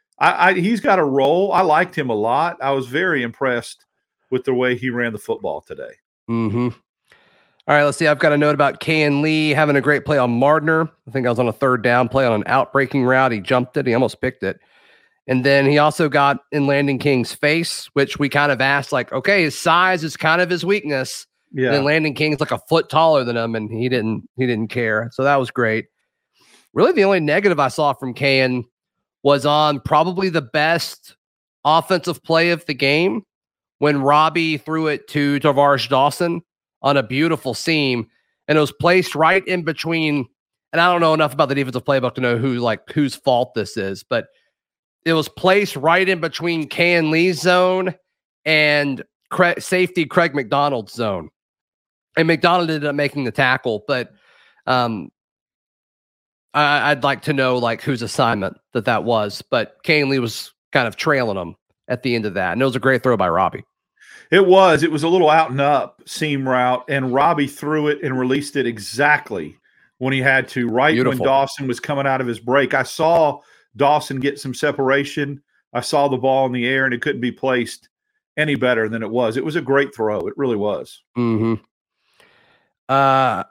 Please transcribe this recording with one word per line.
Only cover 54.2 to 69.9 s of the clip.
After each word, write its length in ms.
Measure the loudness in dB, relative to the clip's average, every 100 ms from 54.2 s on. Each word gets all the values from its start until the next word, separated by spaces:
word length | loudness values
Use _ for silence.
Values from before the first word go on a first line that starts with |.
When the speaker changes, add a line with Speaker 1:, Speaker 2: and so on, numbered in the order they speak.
| _ _ _ _ -2
Speaker 2:
um, 460 | 0 0 -4 -10 _ _ _ _ _ _ _ _ _ _ _ _ _ _ 0
I, 340 | 2 2 2
I'd 140 | 2
like 180 | 0 -2
to 100 | -2
know, 260 | 0 2 2
like, 240 | 0 -2
whose 180 | -4 -4
assignment 560 | -4 0 0 0 -4 -8 _
that, 120 | -4 -2
that 180 | -2
was. 400 | 0 -2 -2 -8
But 400 | -4 -4 -4 _
Kayin 260 | -2 0 0
Lee 80 | -2
was 340 | -2 -6 -14 _ _
kind 160 | -2 -2
of 80 | -2
trailing 420 | -2 0 0 -4
him 180 | -8 -12 _ _ -8
at 140 | -6
the 140 | -2 -2
end 100 | -2
of 80 |
that, 200 | -4 -2
and 80 | 0
it 20 | 0
was 100 | 0
a 40 |
great 240 | 0 0
throw 120 | 2 2
by 140 | 2
Robbie. 340 | 2 0 -2 -14 _ _ _ -20 -20 _
Speaker 1:
It 160 | 4 6
was. 340 | 6 6 4
It 100 | 2
was 120 | 0
a 40 | 0
little 220 | 4 4
out 220 | 4 2
and 100 | 0
up 400 | 0 0 -2 _ -16
seam 420 | -6 -4 -2 0
route, 340 | 0 2 -2 -2
and 240 | -4 0
Robbie 320 | 2 2 2 -2
threw 440 | -4 -4 0 0
it 120 | -2
and 160 | -4 -2
released 380 | 0 -2 -2 -4
it 100 | -4
exactly 880 | -6 -8 -2 2 0 -2 -10 -10 -16 _ _ _